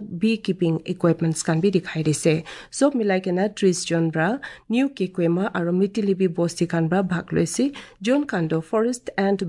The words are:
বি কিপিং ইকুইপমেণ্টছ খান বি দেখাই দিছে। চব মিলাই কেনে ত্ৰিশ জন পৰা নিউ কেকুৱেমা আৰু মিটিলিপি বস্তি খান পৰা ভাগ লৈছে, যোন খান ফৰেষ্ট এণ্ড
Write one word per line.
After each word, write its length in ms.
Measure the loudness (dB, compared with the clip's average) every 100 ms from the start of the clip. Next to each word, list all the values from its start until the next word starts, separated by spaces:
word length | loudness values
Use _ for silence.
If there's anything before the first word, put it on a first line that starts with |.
| -4 -2
বি 100 | 0 0 -2
কিপিং 280 | 0 0 0 -4
ইকুইপমেণ্টছ 460 | 0 2 2 0 0 0
খান 120 | 0
বি 60 | 2 2
দেখাই 240 | -2 -4 -2
দিছে। 260 | 0 2 0 -2 -16 -12 0
চব 140 | 2 2
মিলাই 200 | 0 0 0
কেনে 200 | 0 -2 0
ত্ৰিশ 200 | 0 0 0
জন 160 | 0 0
পৰা 160 | 0 0 -2 -6 -14 -4
নিউ 120 | 0 0 0
কেকুৱেমা 480 | -4 0 0 2 0 -2
আৰু 120 | 0 2
মিটিলিপি 460 | 0 0 0 2 2 2
বস্তি 260 | -2 0 -2
খান 120 | 0 2
পৰা 120 | 2 0
ভাগ 120 | -2 -2 -2
লৈছে, 280 | 0 0 -2 -4 -16 -8 0
যোন 160 | 0 0
খান 120 | -2 -2 -2 -2
ফৰেষ্ট 360 | 0 0 -2 -6 -2 0
এণ্ড 140 | 0